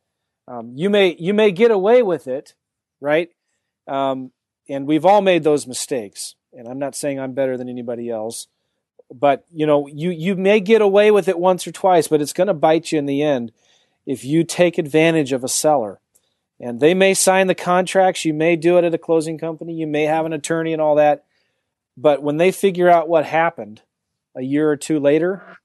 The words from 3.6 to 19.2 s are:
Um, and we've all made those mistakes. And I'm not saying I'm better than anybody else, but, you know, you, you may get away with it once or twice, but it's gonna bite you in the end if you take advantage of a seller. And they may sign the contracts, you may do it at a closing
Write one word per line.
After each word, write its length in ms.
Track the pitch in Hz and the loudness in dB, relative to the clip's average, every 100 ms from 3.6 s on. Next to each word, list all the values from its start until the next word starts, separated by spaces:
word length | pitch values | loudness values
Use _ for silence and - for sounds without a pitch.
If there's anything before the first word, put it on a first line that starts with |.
| _ _ - | _ _ -10
Um, 420 | 135 135 131 127 _ _ _ - | -4 -4 -4 -10 _ _ _ -12
and 180 | 139 139 | -8 -2
we've 180 | 156 | 0
all 160 | 175 208 | 4 4
made 200 | 190 175 | 4 2
those 240 | 156 147 123 | 2 0 -2
mistakes. 720 | 123 - 135 101 - - - _ | -10 -8 -8 -8 -14 -18 -18 _
And 140 | 139 117 | -20 -14
I'm 100 | 135 | -10
not 180 | 139 - | -10 -8
saying 220 | 147 135 | -8 -6
I'm 120 | 131 | -8
better 240 | 127 135 127 | -4 -4 -4
than 120 | 123 | -8
anybody 420 | 123 120 117 117 | -10 -10 -8 -8
else, 380 | 110 110 113 - _ _ _ _ _ - | -8 -8 -12 -16 _ _ _ _ _ -20
but, 320 | 123 143 131 _ | -2 0 0 _
you 140 | 165 151 | -4 0
know, 200 | 147 143 | 0 -2
you, 220 | 147 175 | -6 -6
you 240 | 165 180 190 | -4 -4 0
may 220 | 190 214 | 2 2
get 220 | 185 220 | 2 2
away 280 | 208 202 214 | 4 4 4
with 180 | 208 180 | 4 0
it 100 | 175 | 0
once 280 | 185 180 175 | 0 0 -4
or 60 | |
twice, 340 | - 190 175 147 | -2 2 2 2
but 120 | 151 | 0
it's 120 | 143 | 0
gonna 220 | - 196 | -2 -2
bite 360 | 156 160 160 - | 2 2 2 0
you 60 | 156 | -4
in 80 | 143 | -2
the 160 | 139 | -2
end 300 | 151 131 113 _ _ _ _ _ - | 0 -2 -4 _ _ _ _ _ -10
if 180 | 123 | -8
you 180 | 127 160 | -2 -2
take 360 | 160 - 175 170 | 0 0 0 0
advantage 540 | 151 156 165 160 131 | -2 2 2 2 -2
of 120 | 131 | -4
a 40 | 127 | -4
seller. 520 | - 156 143 104 92 _ _ _ _ _ - | -2 2 0 -2 -8 _ _ _ _ _ -14
And 220 | 120 120 | -12 0
they 140 | 151 | 2
may 200 | 185 190 | 4 2
sign 320 | 190 - 190 190 | 2 2 4 2
the 80 | |
contracts, 680 | 180 175 180 180 190 185 180 | 0 0 0 0 2 2 0
you 100 | 160 | -4
may 220 | 151 160 170 | 0 0 2
do 200 | 165 175 | 2 4
it 80 | |
at 100 | 170 | 2
a 40 | 160 | -2
closing 400 | - 165 | 0 0